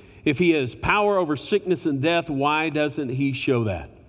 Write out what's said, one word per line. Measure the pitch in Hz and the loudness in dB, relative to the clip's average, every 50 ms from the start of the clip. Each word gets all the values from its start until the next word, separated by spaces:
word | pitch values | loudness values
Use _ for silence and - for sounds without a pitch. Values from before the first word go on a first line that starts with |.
| - - - - - | -20 -20 -20 -4 -2
If | 156 143 - | -2 0 2
he | 175 170 160 | 4 4 4
has | 151 131 120 127 | 2 2 -2 -6
power | - - - 180 208 208 208 202 190 | -4 -2 0 0 2 2 2 2 2
over | 180 151 151 | 0 0 -2
sickness | 135 - - 208 202 - 180 175 - - | -4 -2 -2 -2 -2 0 0 -2 0 0
and | 165 143 135 | -2 -2 0
death, | 131 165 170 170 - - | 0 0 0 0 0 -2
why | 147 135 139 147 151 156 160 160 | -2 0 0 2 2 2 0 -2
doesn't | 147 151 151 151 - - 143 120 | 0 0 -2 -2 -2 -4 -6 -4
he | 127 131 139 139 131 | -2 -2 0 0 -2
show | 123 - 139 131 120 113 | -2 0 2 2 2 2
that? | 104 92 78 71 - - - - | 0 -2 -4 -8 -12 -18 -20 -20